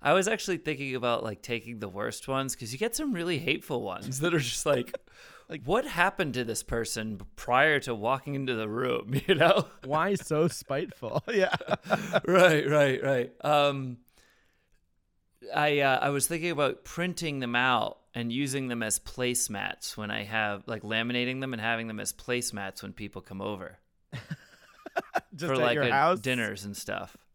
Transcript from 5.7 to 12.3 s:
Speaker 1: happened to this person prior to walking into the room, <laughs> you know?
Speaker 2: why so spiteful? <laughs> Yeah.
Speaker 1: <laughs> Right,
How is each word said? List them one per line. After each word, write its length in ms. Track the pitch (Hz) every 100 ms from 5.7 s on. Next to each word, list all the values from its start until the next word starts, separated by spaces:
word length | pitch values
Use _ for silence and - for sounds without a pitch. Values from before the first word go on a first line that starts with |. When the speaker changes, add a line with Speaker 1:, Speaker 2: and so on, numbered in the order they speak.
| 208 294
Speaker 1:
happened 480 | 175 180 190 160
to 100 | 123
this 180 | 117 107
person 600 | - 117 113 - 110 101 101 -
prior 420 | - 127 151 147
to 140 | 127 113
walking 400 | 110 131 147 139
into 180 | 135 117
the 120 | 110
room, 460 | 113 123 123 113 139
<laughs> 60 | -
you 80 | 175
know? 320 | 170 196 151 - 131
Speaker 2:
why 300 | 151 180 202
so 320 | - 151 165
spiteful? 760 | - - 135 180 - 117 - -
<laughs> 60 |
Yeah. 220 | 226 185 - - 196 185
Speaker 1:
<laughs> 380 | 185 202 202
Right, 400 | -